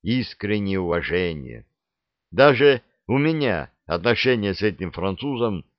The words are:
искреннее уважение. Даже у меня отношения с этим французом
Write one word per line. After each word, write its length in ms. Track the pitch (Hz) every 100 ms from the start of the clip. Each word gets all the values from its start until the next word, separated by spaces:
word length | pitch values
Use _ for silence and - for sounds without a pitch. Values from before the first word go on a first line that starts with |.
искреннее 760 | 92 127 - - 101 104 101 95
уважение. 840 | 90 85 - 90 87 78 64 58 - _ _ _ _ _ _
Даже 500 | 85 143 120 143 127 _ _ -
у 100 | 131
меня 540 | 151 160 131 85 65 _ -
отношения 680 | 85 101 113 131 120 101
с 80 | 92
этим 300 | 107 80 90
французом 760 | - 95 95 139 127 117 92 -